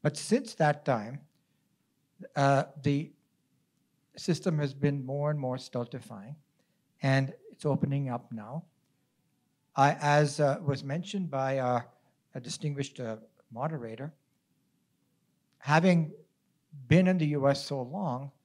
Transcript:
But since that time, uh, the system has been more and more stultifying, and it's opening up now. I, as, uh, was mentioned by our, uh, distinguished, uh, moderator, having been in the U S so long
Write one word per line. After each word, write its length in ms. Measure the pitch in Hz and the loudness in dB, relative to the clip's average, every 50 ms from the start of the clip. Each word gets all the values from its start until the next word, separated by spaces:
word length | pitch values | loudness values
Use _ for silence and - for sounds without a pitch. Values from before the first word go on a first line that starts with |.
But 160 | - 151 147 | 0 -2 -2
since 360 | - - - 214 262 277 - - | -2 -2 0 0 0 0 -4 -2
that 280 | - 160 147 147 147 - | 2 2 2 2 2 0
time, 380 | - 131 113 104 113 135 143 - _ _ _ _ _ _ _ _ _ _ _ _ _ _ _ _ _ _ _ - - _ | 0 0 0 -2 -6 -10 -12 -16 _ _ _ _ _ _ _ _ _ _ _ _ _ _ _ _ _ _ _ -20 -8 _
uh, 300 | 143 139 139 139 135 - - - - 131 | 2 4 4 4 4 2 -2 -8 -2 0
the 280 | 147 143 139 160 151 _ _ _ _ _ _ _ _ _ _ _ _ _ _ _ _ _ _ _ _ _ | 0 0 0 -2 -6 _ _ _ _ _ _ _ _ _ _ _ _ _ _ _ _ _ _ _ _ _
system 440 | - - - 170 - - 196 165 151 | -8 -2 -2 -2 0 0 -2 0 0
has 140 | 147 135 127 | 0 -2 -2
been 320 | 139 143 143 139 143 131 | 0 0 0 0 0 -4
more 260 | 127 139 143 143 151 | -4 -4 -2 0 0
and 80 | 151 147 | -2 -2
more 180 | 135 127 127 | -2 -4 -4
stultifying, 800 | 127 - - - 123 120 117 - 127 110 - 117 104 98 123 151 - _ _ _ _ _ _ _ _ _ _ _ _ | -4 -8 -6 -6 -6 -6 -6 -8 -14 -14 -14 -16 -16 -14 -16 -16 -18 _ _ _ _ _ _ _ _ _ _ _ _
and 320 | - 135 135 135 135 135 - - _ - | 2 2 4 4 2 0 -6 -14 _ -20
it's 140 | - _ - | -20 _ -2
opening 440 | 151 139 135 - 143 139 139 139 131 | -2 0 0 0 0 0 -2 -2 -2
up 220 | 120 120 - - | -4 -6 -8 -10
now. 320 | 117 110 104 110 127 165 170 _ _ _ _ _ _ _ _ _ _ _ _ _ _ _ _ _ _ _ _ _ _ | -12 -12 -10 -10 -10 -12 -12 _ _ _ _ _ _ _ _ _ _ _ _ _ _ _ _ _ _ _ _ _ _
I, 180 | - 139 143 151 - | 4 4 4 4 2
as, 380 | 147 147 147 147 151 143 143 - | 2 4 6 6 4 4 2 2
uh, 200 | 151 139 139 - 185 | 2 2 2 0 -2
was 200 | 143 139 - 147 | -4 -4 -4 -4
mentioned 480 | 135 139 170 175 - - 202 185 160 | -6 -6 -6 -6 -6 -6 -6 -6 -4
by 280 | 139 135 135 135 135 135 | -4 -2 -2 0 0 0
our, 280 | 127 123 123 120 120 - _ _ _ _ _ _ _ _ _ | 0 0 0 0 -2 -6 _ _ _ _ _ _ _ _ _
uh, 40 | 131 | -12
distinguished, 600 | 120 165 151 - - 151 143 139 139 - - - | -10 -10 -10 -6 -6 -6 -4 -4 -6 -6 -6 -10
uh, 180 | 127 113 110 110 - _ _ _ _ _ | -8 -8 -8 -10 -12 _ _ _ _ _
moderator, 600 | 120 113 131 156 160 139 120 113 110 117 135 156 - _ _ _ _ _ _ _ _ _ _ _ _ _ _ _ _ _ _ _ _ _ _ _ _ _ _ _ _ _ | -10 -6 -6 -6 -6 -6 -8 -10 -10 -10 -12 -12 -14 _ _ _ _ _ _ _ _ _ _ _ _ _ _ _ _ _ _ _ _ _ _ _ _ _ _ _ _ _
having 520 | - 139 147 160 170 190 180 170 160 147 - - - _ _ _ _ _ _ _ _ _ - 143 131 | 0 4 4 6 6 6 6 4 4 0 -6 -16 -20 _ _ _ _ _ _ _ _ _ -20 -20 2
been 200 | 120 147 175 185 | 4 6 6 6
in 100 | 185 185 | 6 4
the 100 | 180 156 | 2 2
U 200 | 147 147 143 135 | 0 0 2 4
S 180 | 139 143 139 - | 2 2 2 -2
so 160 | - 147 135 | -6 -6 -6
long 500 | 123 120 147 196 208 156 123 127 143 139 _ _ | -6 -6 -6 -6 -4 -4 -4 -6 -8 -12 _ _